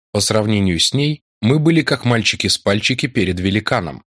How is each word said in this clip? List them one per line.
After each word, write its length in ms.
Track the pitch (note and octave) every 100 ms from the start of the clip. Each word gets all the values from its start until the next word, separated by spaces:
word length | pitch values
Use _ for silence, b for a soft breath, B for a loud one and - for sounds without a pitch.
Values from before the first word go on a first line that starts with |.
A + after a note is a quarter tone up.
| _
По 80 | G#2
сравнению 580 | - A2 G#2+ G#2+ F#2+ E2+
с 160 | -
ней, 280 | C3 D3 D3+ _ _
мы 160 | G#2+ D3+
были 240 | D3+ E3
как 220 | - C#3
мальчики 420 | A#2+ A#2 G#2 - G2
с 100 | -
пальчики 500 | - G#2 - B2+ C#3+
перед 340 | B2 F2+ F2+
великаном. 640 | F#2+ G#2 G#2+ B2+ E2 C2+ -